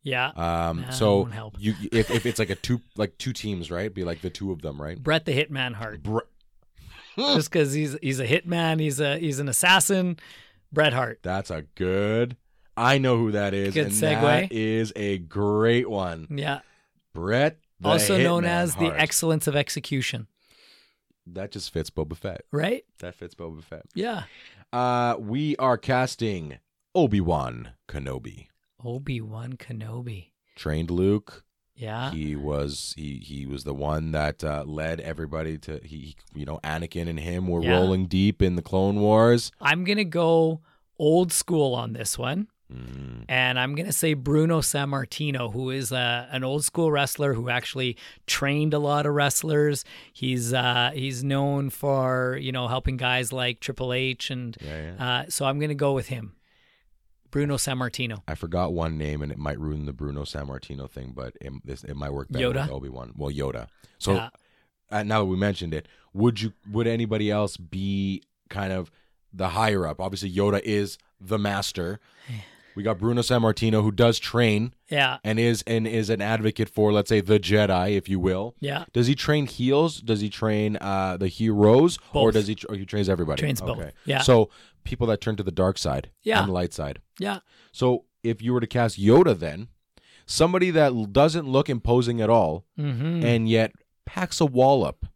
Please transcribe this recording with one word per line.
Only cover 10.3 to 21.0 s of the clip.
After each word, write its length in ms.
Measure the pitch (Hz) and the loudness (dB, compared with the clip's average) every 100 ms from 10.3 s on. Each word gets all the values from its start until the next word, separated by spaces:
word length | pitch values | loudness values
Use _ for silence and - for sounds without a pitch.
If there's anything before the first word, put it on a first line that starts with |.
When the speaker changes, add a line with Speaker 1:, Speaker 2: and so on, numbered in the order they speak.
| - - _ _ | -20 -20 _ _
Speaker 1:
Bret 200 | 147 151 | 2 2
Hart. 280 | 127 120 113 | 2 -4 -6
Speaker 2:
That's 280 | 90 95 98 | -4 -4 -4
a 120 | 80 76 - | -10 -10 -4
good, 600 | 92 95 104 113 123 123 _ _ _ - | 0 0 2 2 0 -4 _ _ _ 0
I 220 | 123 139 | 4 4
know 180 | 131 117 | 4 2
who 120 | 113 | 2
that 220 | 104 101 | 0 0
is, 200 | 98 98 | 0 0
Speaker 1:
Good 120 | 156 139 | 0 0
Speaker 2:
and 80 | |
Speaker 1:
segue. 260 | 104 156 113 | 0 2 2
Speaker 2:
that 300 | 143 123 190 | 4 2 0
is 400 | 113 110 110 110 107 | -2 0 0 -2 -4
a 220 | 101 98 | -4 -4
great 720 | 82 101 104 104 113 120 110 | -4 -2 2 4 4 4 2
one. 380 | 104 92 82 80 | -4 -4 -6 -8
Speaker 1:
Yeah. 300 | 147 147 139 _ _ _ _ _ | -6 -4 -6 _ _ _ _ _
Speaker 2:
Bret 460 | 80 90 120 151 160 _ _ | -8 -2 2 2 -2 _ _
the 120 | 170 | 2
Speaker 1:
Also 260 | 165 202 190 | 2 4 4
known 220 | 175 175 | 4 2
Speaker 2:
Hitman 60 | 170 | 2
Speaker 1:
as 260 | 175 175 | 0 0
the 120 | - 165 | 0 0
Speaker 2:
Hart. 120 | 156 | 2
Speaker 1:
excellence 480 | 156 - 160 160 - | 0 2 2 0 0
of 80 | |
execution. 720 | 143 135 - - 135 120 120 107 _ _ _ _ _ _ _ | 0 -2 -6 -4 -4 -4 -8 -12 _ _ _ _ _ _ _